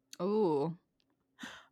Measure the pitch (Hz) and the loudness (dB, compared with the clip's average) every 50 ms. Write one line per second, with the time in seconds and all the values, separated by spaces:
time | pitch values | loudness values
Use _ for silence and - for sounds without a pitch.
0 | _ _ - - 175 190 208 220 214 175 151 139 139 165 165 - _ _ _ _ | _ _ -8 -4 -2 0 2 2 4 4 4 2 2 0 -4 -6 _ _ _ _
1 | _ _ _ _ _ _ _ - - - - - - _ | _ _ _ _ _ _ _ -18 -16 -16 -16 -18 -20 _